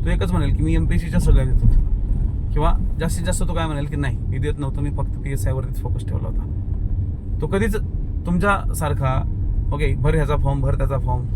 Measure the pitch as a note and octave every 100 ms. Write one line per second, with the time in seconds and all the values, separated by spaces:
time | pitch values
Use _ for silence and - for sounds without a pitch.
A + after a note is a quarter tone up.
0 | D#3 F3 F#3 F3 - - D#3 D#3 D#3 F3
1 | - E3+ D#3 C#3+ B2+ - - - - -
2 | - - - - - D3 D3+ - - -
3 | E3 F3 F3 - E3 E3 D#3+ C#3+ D3 D3
4 | C#3 A#2+ - C3 C#3+ C#3+ C#3 - C#3+ -
5 | - - C#3 B2 C#3 C3 - - - -
6 | - - - - - - - - - -
7 | - - - A2+ D3 G3 A3+ G#3 - -
8 | - - - F3 G3+ G3 - - D3+ C#3
9 | C3+ C3 - - - - - C#3+ C#3+ C3+
10 | C#3 D#3 C#3 C#3 C#3 C#3 C3+ C3+ C3+ C3+
11 | B2 B2 -